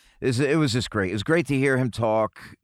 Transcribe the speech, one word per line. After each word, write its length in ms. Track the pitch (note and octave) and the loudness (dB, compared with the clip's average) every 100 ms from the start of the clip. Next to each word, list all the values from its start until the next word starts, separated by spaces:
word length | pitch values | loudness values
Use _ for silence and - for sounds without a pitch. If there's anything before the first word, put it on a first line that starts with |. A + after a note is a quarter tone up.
| _ _ | _ _
It's, 180 | B2+ A#2+ | -2 0
it 180 | C#3 D#3+ | 2 2
was 160 | D3 | 2
just 160 | A#2+ - | 0 -2
great. 200 | G#2+ F#2+ | -2 -2
It 40 | |
was 80 | G#2 | -2
great 240 | G2 E3 D3+ | 0 0 2
to 80 | C3+ | 0
hear 200 | C#3 C3 | 2 2
him 140 | B2+ | 0
talk. 480 | G#2+ A2+ A2 G#2+ - - - | -2 0 2 0 -4 -20 -20